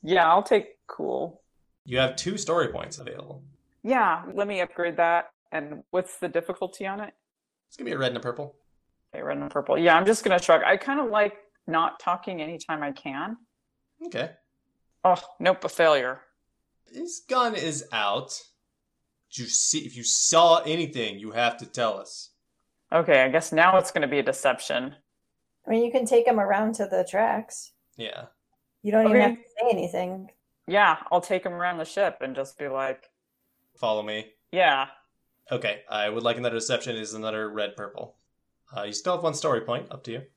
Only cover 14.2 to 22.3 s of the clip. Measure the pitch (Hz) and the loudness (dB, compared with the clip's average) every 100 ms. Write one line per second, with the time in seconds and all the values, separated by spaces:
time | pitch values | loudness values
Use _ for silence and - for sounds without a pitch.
14.2 | 156 - _ _ _ _ _ _ 185 175 | -8 -10 _ _ _ _ _ _ 2 2
15.2 | - - 170 185 165 - 165 147 123 131 | -2 -2 0 0 -2 4 6 6 2 -6
16.2 | _ _ _ _ _ _ _ 254 349 - | _ _ _ _ _ _ _ -12 -12 -12
17.2 | _ 254 240 208 160 147 - 113 104 107 | _ 0 0 0 -4 -6 -6 -2 -2 -2
18.2 | 139 - - _ _ _ _ _ _ _ | -4 -14 -16 _ _ _ _ _ _ _
19.2 | _ - 117 - - 156 - 123 117 - | _ -12 -4 -2 0 -2 -4 -8 -2 0
20.2 | - 165 170 165 151 165 156 135 110 98 | 4 6 8 6 2 -4 -4 -4 -6 -6
21.2 | 107 107 120 120 120 - 117 98 104 - | -10 -2 -2 -2 -12 -4 -2 -2 -10 -16
22.2 | - | -18